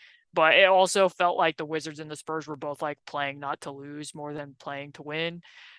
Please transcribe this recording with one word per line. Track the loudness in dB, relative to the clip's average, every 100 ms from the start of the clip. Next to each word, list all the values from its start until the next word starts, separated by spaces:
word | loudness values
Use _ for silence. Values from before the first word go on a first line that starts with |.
| -20 _ _ 4
but | 6
it | 8 8
also | 6 4 4 2
felt | 2 0 2
like | 0 0
the | -6
Wizards | -6 -6 -10
and | -12
the | -12
Spurs | -8 -8 -6
were | -10
both, | -8 -6
like, | -6 -6 -10
playing | -6 -6 -6
not | -8 -8
to | -10
lose | -12 -14 -12 -12
more | -12 -10 -10
than | -12 -14
playing | -12 -12 -12
to | -14
win | -8 -6 -6 -8 -16 -20 -20